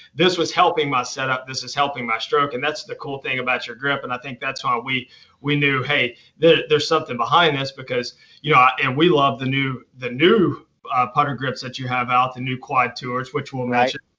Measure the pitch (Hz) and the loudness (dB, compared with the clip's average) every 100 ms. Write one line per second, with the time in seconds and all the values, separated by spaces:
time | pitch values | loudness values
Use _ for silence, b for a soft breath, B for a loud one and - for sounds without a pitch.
0 | B 131 180 180 156 - 180 175 143 131 | B 0 2 2 -2 2 2 2 0 -2
1 | 120 139 131 127 - 131 123 139 143 139 | -4 -4 -4 -4 -6 -10 -6 -2 -2 -2
2 | 117 113 - 151 143 123 147 156 - - | -4 -4 0 0 2 0 -4 -4 -10 -12
3 | 147 135 147 127 127 123 123 117 139 139 | -10 -8 -4 -4 -2 -2 -4 -6 -2 -2
4 | 131 123 139 120 139 135 135 120 123 131 | -4 -8 -8 -8 -8 -6 -2 -2 -2 -6
5 | 117 b b b 143 147 143 139 123 143 | -6 b b b -2 2 2 2 0 0
6 | 123 B B _ 156 151 - 151 - 160 | -2 B B _ 4 4 4 0 2 0
7 | 151 120 117 156 165 139 135 - 127 127 | -2 -4 2 4 4 2 -4 -10 -6 -6
8 | 120 b b b 143 143 127 131 135 127 | -6 b b b 2 6 6 4 0 4
9 | 175 151 139 123 131 139 135 123 - 127 | 4 6 4 2 -2 0 -2 -4 -12 -12
10 | 127 123 170 226 160 117 - _ 123 127 | -8 2 4 6 4 0 -10 _ -4 0
11 | 123 147 143 127 135 - 127 120 127 127 | 2 2 0 -2 -4 -6 -10 -10 -4 -2
12 | 123 127 127 123 131 127 - 127 120 - | 0 2 2 -2 -6 -6 -2 0 0 -2
13 | 127 123 131 143 131 131 123 123 127 - | -6 -6 -4 -6 -6 -6 -2 2 2 -2
14 | - | -12